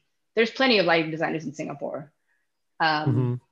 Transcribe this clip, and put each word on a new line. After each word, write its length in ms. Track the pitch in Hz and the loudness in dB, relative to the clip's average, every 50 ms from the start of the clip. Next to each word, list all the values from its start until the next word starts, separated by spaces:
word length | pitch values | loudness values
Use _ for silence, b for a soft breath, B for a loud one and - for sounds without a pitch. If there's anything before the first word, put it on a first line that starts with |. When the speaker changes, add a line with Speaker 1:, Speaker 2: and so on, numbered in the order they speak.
| _ _ _ _ _ _ _ | _ _ _ _ _ _ _
Speaker 1:
there's 160 | 214 226 220 | 0 0 0
plenty 280 | - - 262 262 233 202 | 0 0 2 4 4 4
of 60 | 180 | 4
lighting 260 | 175 165 170 160 156 | 4 2 2 2 -2
designers 340 | 156 156 165 151 160 156 160 | -4 -4 -4 -4 -4 -4 -6
in 80 | 151 143 | -8 -10
Singapore, 580 | - 156 156 151 143 - - 110 127 151 - _ _ _ _ _ _ _ _ _ _ _ _ _ - | -10 -10 -10 -10 -10 -8 -8 -8 -10 -12 -14 _ _ _ _ _ _ _ _ _ _ _ _ _ -2
um, 260 | 165 160 156 151 156 135 | 0 0 2 2 2 2
Speaker 2:
Mm-hmm. 260 | 123 120 127 120 123 123 - _ | 2 2 0 0 -2 -4 -8 _